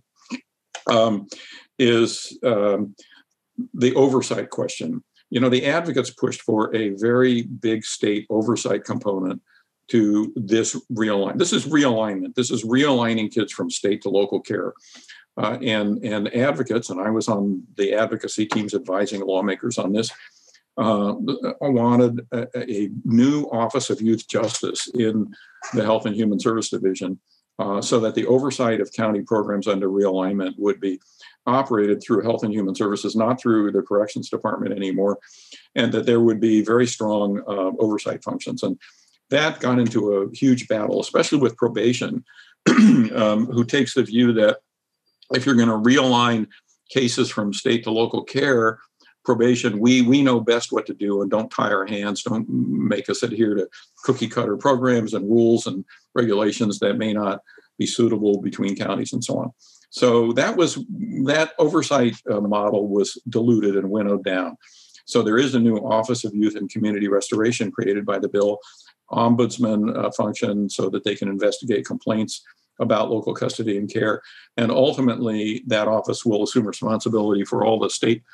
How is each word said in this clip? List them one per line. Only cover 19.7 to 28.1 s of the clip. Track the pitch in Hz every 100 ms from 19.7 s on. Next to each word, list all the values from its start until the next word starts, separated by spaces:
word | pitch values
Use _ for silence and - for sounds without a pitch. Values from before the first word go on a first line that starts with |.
| 123
on | 92
this, | 104 117 - - _ _ _ _ -
uh, | 110 104 101 - - - 85 -
wanted | 147 123 117 120 123 117 -
a, | 120 117 123
a | 127 104 104 104
new | 113 117 131 147 143
Office | 113 113 135 -
of | 101
Youth | 110 110 -
Justice | 107 107 - 92 - -
in | 123 110 110 104 - - - -
the | 120
Health | 107 110 113
and | 104
Human | 110 98
Service | 117 113 101
Division, | 104 95 92 92 95 _ _ _ -
uh, | 104 101
so | - 127
that | 110